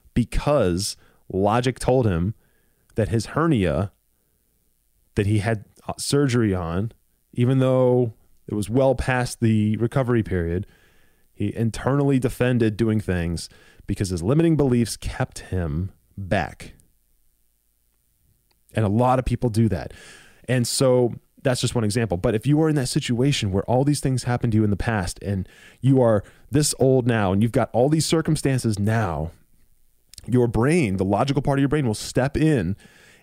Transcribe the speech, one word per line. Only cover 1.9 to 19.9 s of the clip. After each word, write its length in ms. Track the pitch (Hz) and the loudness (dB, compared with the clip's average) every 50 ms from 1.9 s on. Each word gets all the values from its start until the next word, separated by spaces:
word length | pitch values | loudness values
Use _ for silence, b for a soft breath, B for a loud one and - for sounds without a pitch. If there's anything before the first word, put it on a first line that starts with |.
| 123 131 120 | 2 2 2
him 260 | 107 90 82 87 104 - _ _ _ _ _ _ _ _ _ _ _ _ | 2 0 0 -2 -2 -4 _ _ _ _ _ _ _ _ _ _ _ _
that 140 | - - 73 | -4 -2 -2
his 180 | 98 117 101 | -2 -4 -4
hernia 640 | - - 143 160 170 151 110 92 82 69 76 104 98 _ _ _ _ _ _ _ _ _ _ _ _ _ _ _ _ _ _ _ _ _ _ _ _ _ | -2 -2 0 2 2 2 2 2 0 0 0 -2 -4 _ _ _ _ _ _ _ _ _ _ _ _ _ _ _ _ _ _ _ _ _ _ _ _ _
that 120 | - 104 | -2 0
he 120 | 98 107 107 | 2 0 0
had, 260 | 95 117 113 101 - _ _ - _ | 2 0 -2 -4 -6 _ _ -16 _
uh, 60 | - - | -12 -10
surgery 580 | - - - - 143 143 135 117 123 113 104 92 | -8 -4 0 2 2 2 2 2 2 2 2 0
on, 360 | 92 87 82 85 92 107 117 - _ _ _ _ _ _ _ - | -2 -2 -4 -4 -4 -4 -6 -10 _ _ _ _ _ _ _ -2
even 260 | - 123 120 135 131 | 0 0 2 2 2
though 540 | 131 131 131 127 127 123 123 123 123 113 - _ _ _ _ _ _ | 2 2 4 4 4 4 4 2 2 0 -4 _ _ _ _ _ _
it 80 | - 107 | -8 -6
was 140 | 104 101 101 | -6 -4 -2
well 260 | 113 135 135 135 127 | 0 2 4 2 2
past 440 | - - - 127 123 123 120 - _ | 0 0 -2 0 0 -2 -4 -4 _
the 380 | 117 110 110 107 104 107 110 | 0 2 2 2 2 0 0
recovery 460 | 104 117 113 - 143 131 117 123 117 104 | -2 -4 -2 0 -2 0 2 0 0 0
period, 420 | - 92 90 82 82 85 92 101 b b b b b b b b b b b b b | 0 -2 -2 -2 -2 -2 -4 -6 b b b b b b b b b b b b b
he 240 | _ _ 101 104 - | _ _ -6 -6 -4
internally 640 | - 117 113 101 - - 123 139 143 143 139 139 131 | -2 -4 -4 -4 -4 -2 0 0 0 2 2 0 0
defended 560 | 123 120 - - 123 123 127 117 113 110 104 | 0 -2 -2 0 0 0 2 2 0 0 0
doing 240 | 95 117 110 110 107 | 0 0 0 0 -2
things 500 | - - 90 87 85 85 85 - - b b b b b b b b | -2 -2 -2 -2 -2 -4 -6 -8 -10 b b b b b b b b
because 240 | - 98 - - 90 | -8 -4 -4 -4 -4
his 140 | 92 82 80 | -4 -2 0
limiting 320 | 104 143 156 165 170 160 | 0 2 2 4 4 2
beliefs 420 | 147 147 131 123 120 117 - - | 2 2 2 2 2 0 -2 -4
kept 420 | - - - - - 127 - - - | -8 -8 -10 -6 -6 -6 -6 -6 -18
him 520 | - - - 92 87 78 71 80 95 95 - _ _ _ _ | -10 -6 -4 -4 -2 -2 -4 -4 -4 -6 -10 _ _ _ _
back. 560 | - 98 85 104 95 76 - - _ - - - _ _ _ _ _ _ _ _ _ _ _ _ _ _ _ _ _ _ _ _ _ _ _ _ _ _ _ _ _ _ _ _ _ _ _ _ _ _ _ - | -14 -4 -2 -2 -2 -2 -4 -8 _ -20 -20 -20 _ _ _ _ _ _ _ _ _ _ _ _ _ _ _ _ _ _ _ _ _ _ _ _ _ _ _ _ _ _ _ _ _ _ _ _ _ _ _ -4
And 100 | 110 110 | -2 0
a 60 | 98 | 0
lot 300 | 101 113 123 127 127 127 | 2 2 2 2 2 0
of 60 | 123 | 0
people 260 | - 120 - - 123 | -2 -2 0 -2 0
do 180 | 104 113 117 110 | 2 2 2 2
that. 240 | 95 80 - - | 0 -2 -6 -10